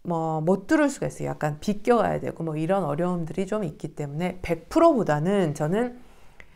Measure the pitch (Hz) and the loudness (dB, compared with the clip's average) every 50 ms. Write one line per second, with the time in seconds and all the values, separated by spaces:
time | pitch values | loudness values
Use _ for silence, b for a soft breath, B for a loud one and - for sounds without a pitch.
0 | - 175 170 165 160 160 160 160 156 170 190 196 196 - 311 311 302 285 285 - | -6 -4 -2 -2 -2 -2 -2 0 2 2 2 0 2 2 2 4 4 2 0 -2
1 | - 147 - - 147 139 147 - - 151 147 151 - - 208 208 - 247 240 226 | -6 -6 -6 -6 -6 -6 -4 -2 -2 -2 -4 -2 -4 -4 -4 -2 2 2 4 4
2 | 190 175 156 147 - 127 - - 165 160 151 151 160 160 190 196 190 143 147 151 | 4 2 0 -2 -4 -6 -6 -4 -4 -4 -2 -2 0 0 0 0 0 0 -2 -2
3 | 170 180 180 175 165 160 165 - 196 190 208 214 202 151 151 - - 151 - - | 0 -2 -2 -2 -4 -4 -4 -4 -4 -4 -4 -4 -4 -6 -6 -8 -12 -12 -8 -8
4 | 147 143 143 156 180 180 185 - - - 170 165 - - - 320 330 339 311 233 | -8 -6 -4 -4 -4 -4 -4 -6 -4 -4 -4 -4 -4 -2 4 6 6 8 6 6
5 | 180 151 147 147 151 180 202 202 180 - 151 - 156 151 180 214 247 247 247 b | 4 2 2 2 2 2 2 4 2 2 0 0 -2 0 0 0 0 -2 -4 b
6 | b b b b b b b b b b b | b b b b b b b b b b b